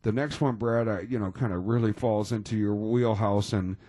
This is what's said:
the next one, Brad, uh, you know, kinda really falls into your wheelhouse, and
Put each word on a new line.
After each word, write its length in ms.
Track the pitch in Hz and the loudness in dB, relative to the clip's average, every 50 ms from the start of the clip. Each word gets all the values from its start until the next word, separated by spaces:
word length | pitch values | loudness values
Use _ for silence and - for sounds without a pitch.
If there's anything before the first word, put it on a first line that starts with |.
the 100 | - 113 | -2 -2
next 300 | 107 127 143 151 143 - | 0 0 -2 -2 -2 0
one, 160 | 156 135 120 101 | 0 0 0 0
Brad, 320 | 117 117 113 117 117 113 | 0 0 2 2 2 0
uh, 100 | 104 90 | -2 -4
you 180 | 92 113 127 113 | -4 -4 -4 -2
know, 140 | 104 92 | -2 -4
kinda 260 | 95 - 131 110 92 87 | -2 -2 -2 -2 -2 -2
really 340 | 92 104 117 120 113 110 104 | 0 0 2 2 2 2 0
falls 400 | - 127 117 107 107 104 98 120 | 0 0 0 2 0 0 -2 -4
into 240 | 110 104 - 117 107 | -4 -4 -2 -2 0
your 180 | 104 101 104 | 0 0 0
wheelhouse, 800 | 104 110 110 117 120 123 117 107 98 110 101 101 104 101 - - | 0 0 0 2 2 2 2 2 2 2 2 2 2 2 0 -2
and 240 | 101 92 92 95 - - | -2 -2 -2 -6 -8 -12